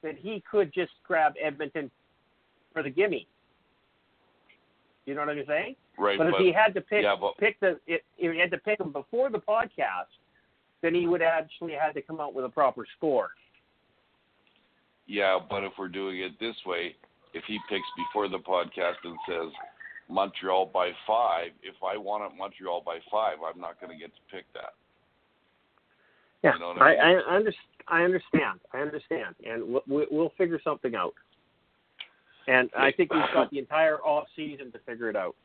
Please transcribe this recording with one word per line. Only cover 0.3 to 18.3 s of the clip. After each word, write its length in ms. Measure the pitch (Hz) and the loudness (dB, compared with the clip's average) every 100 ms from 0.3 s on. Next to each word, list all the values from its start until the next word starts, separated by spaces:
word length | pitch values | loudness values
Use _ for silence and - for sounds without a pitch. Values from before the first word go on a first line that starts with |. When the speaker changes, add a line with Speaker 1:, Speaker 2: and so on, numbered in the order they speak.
| 214 - | -10 -2
Speaker 1:
could 240 | 214 175 | 0 2
just 180 | 185 170 _ _ | 0 -4 _ _
grab 280 | 160 151 135 | 2 2 2
Edmonton 480 | 156 143 151 160 139 _ _ _ _ _ _ _ _ | -4 -4 -8 -6 -8 _ _ _ _ _ _ _ _
for 100 | 160 | -6
the 60 | 139 | -4
gimme. 380 | 131 202 147 - _ _ _ _ _ _ _ _ _ _ _ _ _ _ _ _ _ - | 2 2 0 -8 _ _ _ _ _ _ _ _ _ _ _ _ _ _ _ _ _ -10
You 80 | 139 | -4
know 60 | |
what 80 | 147 | -4
I'm 140 | 147 139 | -4 -2
saying? 280 | 151 208 269 _ - | -2 -2 -10 _ -2
Speaker 2:
Right, 200 | 190 196 | 0 4
Speaker 1:
But 100 | 160 | 4
if 60 | |
Speaker 2:
but 80 | 190 | 6
Speaker 1:
he 100 | 185 | 6
had 220 | 175 220 190 | 6 4 4
to 60 | |
pick, 220 | - 208 | 0 2
Speaker 2:
yeah, 120 | 202 196 | 2 2
but 180 | 196 - | 0 0
Speaker 1:
pick 220 | 208 - | -2 2
the, 200 | 190 180 - | 0 0 -4
if, 140 | 170 _ - | -6 _ -4
if 160 | 170 | -4
he 60 | 165 | 0
had 120 | 180 | 0
to 60 | 185 | 0
pick 200 | - 214 | -2 -2
them 140 | 175 | -2
before 380 | 139 135 233 269 | -6 -4 -2 0
the 100 | 214 | -2
podcast, 720 | - 214 233 - 120 92 - _ _ _ _ _ _ _ | -2 0 -2 -2 -4 -4 -10 _ _ _ _ _ _ _
then 100 | 165 | 0
he 140 | 175 170 | 2 2
would 140 | 175 | 2
actually 500 | 165 165 160 - 170 | 4 2 -2 -10 -10
had 200 | 143 151 | -2 -2
to 80 | 147 | -2
come 180 | 139 160 | -10 -8
out 140 | 147 135 | -8 -6
with 100 | 127 | -6
a 40 | |
proper 360 | 135 139 123 110 - | 2 2 2 -14 -4
score. 320 | 160 127 92 - _ _ _ _ _ _ _ _ _ _ _ _ _ _ _ _ - | 0 2 0 -8 _ _ _ _ _ _ _ _ _ _ _ _ _ _ _ _ -8
Speaker 2:
Yeah, 320 | 101 98 92 90 | 0 2 2 0
but 140 | 98 | -6
if 80 | 98 95 | -6 -8
we're 80 | 95 | -8
doing 320 | 90 98 92 | -6 -6 -6
it 140 | 92 - | -8 -6
this 160 | 113 113 95 | -8 -8 -6
way, 300 | 87 85 - - _ _ | -6 -6 -10 -20 _ _
if 100 | - - | -14 -8
he 100 | 107 87 | -8 -4
picks 180 | 98 - - | -6 -6 -8
before 320 | - 107 | -4 -2
the 100 | 101 | -2